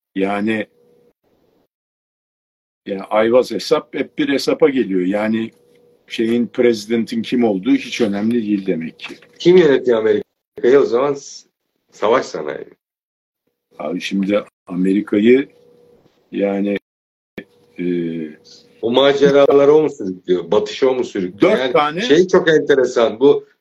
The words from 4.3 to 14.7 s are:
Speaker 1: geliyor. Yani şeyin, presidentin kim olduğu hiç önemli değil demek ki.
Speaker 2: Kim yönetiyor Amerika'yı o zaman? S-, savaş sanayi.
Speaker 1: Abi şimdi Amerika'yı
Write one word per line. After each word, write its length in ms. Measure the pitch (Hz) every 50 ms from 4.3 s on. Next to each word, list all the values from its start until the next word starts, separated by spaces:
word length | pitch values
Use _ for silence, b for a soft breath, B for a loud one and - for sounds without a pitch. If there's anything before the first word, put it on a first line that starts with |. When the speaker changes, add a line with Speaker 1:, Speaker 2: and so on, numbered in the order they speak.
| 139 131 - 156 135 - 160 147
Speaker 1:
geliyor. 320 | 131 131 107 95 95 92
Yani 500 | 90 92 104 104 107 110 113 113 113 113 - _ _ _ _ _ _ _ _ _ _
şeyin, 400 | - - - 113 113 120 120 117
presidentin 760 | 98 - 131 127 120 117 107 104 107 117 117 107 - 120 113 101
kim 220 | - 135 123 117
olduğu 260 | 110 101 92 95 127
hiç 300 | 139 - - - - -
önemli 460 | 120 101 101 101 107 113 120 120 107
değil 200 | 104 104 98 95
demek 320 | 101 90 80 - - - -
ki. 160 | - - - - - _ _ -
Speaker 2:
Kim 180 | - 170 180
yönetiyor 420 | 185 165 147 131 127 123 127 117 110
Amerika'yı 840 | 110 110 104 104 - - _ _ _ _ _ - - 120 135 143
o 40 | 120
zaman? 300 | 101 113 120 139 143 139
S-, 340 | 139 - - - - - _ _ _ _ _ _ _ _ _
savaş 360 | _ - 104 107 120 135 -
sanayi. 400 | - - 82 76 73 69 - - - - _ _ _ _ _ _ _ _ _ _ _ _ _ _ _ _ _ _ _ _ -
Speaker 1:
Abi 220 | - 78 87 90
şimdi 440 | - - 95 98 95 95 101 - - - _ _ _
Amerika'yı 800 | -